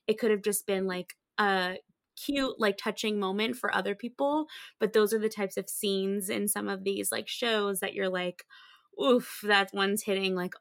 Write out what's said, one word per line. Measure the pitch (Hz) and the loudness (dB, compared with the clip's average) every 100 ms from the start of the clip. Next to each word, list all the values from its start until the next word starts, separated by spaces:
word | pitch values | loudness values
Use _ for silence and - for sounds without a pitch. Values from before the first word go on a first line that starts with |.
| - | -2
it | 214 | 0
could | 226 | 2
have | 208 | 2
just | 208 196 - | 2 -2 0
been, | 196 190 | -2 0
like, | 180 180 - _ - | -4 -8 -14 _ 0
a | 208 190 180 190 - _ _ - | 2 4 0 -4 -12 _ _ -14
cute, | - 277 269 - | -4 0 0 2
like, | 208 196 | 0 0
touching | - 196 220 208 | -4 -2 -2 0
moment | 190 196 226 247 | 0 0 0 -2
for | - | -2
other | 196 190 202 | -2 -2 -4
people, | 240 - 285 302 302 - - - | -6 -2 0 0 -2 -8 -16 -2
but | 208 | 2
those | 214 208 | 4 4
are | 226 | 4
the | 214 | 0
types | 214 190 - | -2 -4 -4
of | 190 | -6
scenes | - 208 196 190 202 190 | -4 -2 0 0 -2 -2
in | 220 208 | -2 -2
some | 208 208 | -2 -4
of | 196 | -4
these, | 190 196 - | -2 -2 -2
like, | - 214 | -4 -4
shows | - 240 220 202 196 | -4 0 2 0 -2
that | 196 | -4
you're | - 190 | -2 -2
like, | 185 180 175 - - - - _ - | 0 -4 -6 -14 -20 -20 -20 _ 0
"Oof, | 269 240 - - | 4 4 4 -8
that | 208 202 196 | 2 4 4
one's | 202 196 208 | 2 2 2
hitting, | - 190 190 185 | 0 0 0 0
like, | 180 - | -4 -2